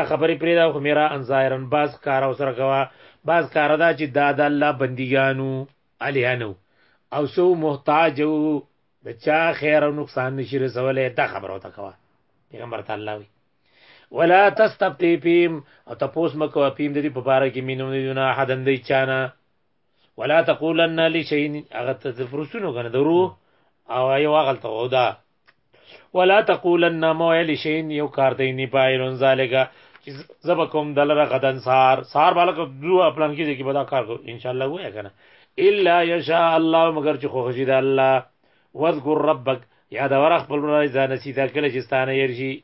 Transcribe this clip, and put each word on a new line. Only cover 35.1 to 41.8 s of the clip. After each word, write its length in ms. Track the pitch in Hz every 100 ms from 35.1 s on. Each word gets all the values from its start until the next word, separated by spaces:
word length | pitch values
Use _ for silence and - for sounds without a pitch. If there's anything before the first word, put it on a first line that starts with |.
| - _ _ _ -
«الا 380 | 190 208 175 175 170
یشاء 380 | 170 143 165 165 160
الله» 240 | 160 165 165 156
مګر 160 | 147 143
چې 60 | 139
خوښ 140 | 127 123 123
شي 80 |
د 60 | 131
الله. 440 | 131 135 135 131 131 - _ _ _ _
«واذکر 440 | - 160 151 135 151 147
ربک» 320 | 123 123 127 - _ _
یادوه 480 | 110 135 135 156 170
خپل 140 | - 147
رب 280 | 147 151 147
ځان 160 | 131 135
نصیحت 380 | 127 139 127 131
کله 140 | 139 147
چې 100 | 127